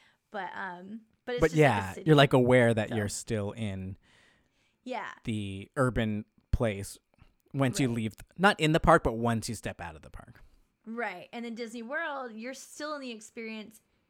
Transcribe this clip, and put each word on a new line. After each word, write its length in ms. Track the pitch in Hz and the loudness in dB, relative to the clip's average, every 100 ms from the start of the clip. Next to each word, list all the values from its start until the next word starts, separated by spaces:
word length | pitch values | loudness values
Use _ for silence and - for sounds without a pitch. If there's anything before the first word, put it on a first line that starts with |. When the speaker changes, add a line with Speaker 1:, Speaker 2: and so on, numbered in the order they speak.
| _ _ _ | _ _ _
Speaker 1:
But, 180 | 208 180 - | -10 -8 -8
um, 460 | 196 175 190 220 - _ - | -10 -10 -12 -16 -16 _ -8
but 100 | 247 | 0
it's 60 | |
Speaker 2:
But 100 | 160 | 0
Speaker 1:
just, 20 | |
like, 0 | |
a 40 | 160 | 4
Speaker 2:
yeah, 360 | 147 104 95 | 4 4 -2
Speaker 1:
city. 140 | - 156 | -2 6
Speaker 2:
you're, 80 | 147 | 8
like, 180 | 143 | 8
aware 400 | 135 123 127 117 | 6 6 6 6
that 160 | 110 104 | 4 0
Speaker 1:
So. 60 | 113 | -2
Speaker 2:
you're 140 | 104 | -2
still 420 | - - 110 101 | -4 -6 -4 -4
in 460 | 110 107 95 95 95 _ _ _ _ _ _ _ _ | -4 -6 -6 -8 -12 _ _ _ _ _ _ _ _
Speaker 1:
Yeah. 220 | 254 240 160 - - | -10 -8 -8 -10 -6
Speaker 2:
the 440 | 107 101 95 101 - | -6 -6 -8 -8 -2
urban 500 | 127 117 110 107 - _ _ | 0 2 0 -2 -6 _ _
place 460 | - 117 98 98 - _ _ - _ _ | 0 0 -2 -8 -14 _ _ -20 _ _
once 260 | 135 135 - | 0 0 2
you 80 | 131 | 2
Speaker 1:
Right. 80 | 117 | 0
Speaker 2:
leave, 200 | 110 - - - | -2 -6 -14 2
not 220 | 196 196 | 2 4
in 120 | 156 | 4
the 80 | 160 | 4
park, 240 | - 165 | 6 6
but 100 | 139 | 4
once 340 | 113 117 113 - | 0 2 0 -2
you 60 | 107 | -6
step 240 | 107 95 | -8 -8
out 140 | 85 80 | -10 -12
of 60 | |
the 80 | - | -16
park. 320 | - - - - _ _ _ 220 | -18 -18 -20 -20 _ _ _ -12
Speaker 1:
Right. 420 | 233 214 180 - | -6 -6 -8 -12
And 120 | 233 233 | -12 -10
in 100 | 226 | -10
Disney 260 | 233 233 | -10 -10
World, 480 | 226 302 330 277 247 | -8 -6 -6 -8 -10
you're 200 | 214 240 | -12 -12
still 420 | 262 - - 302 294 | -12 -16 -12 -8 -8
in 60 | |
the 100 | 262 | -10
experience. 680 | 220 214 - 226 220 208 - _ _ _ | -12 -14 -12 -10 -10 -14 -20 _ _ _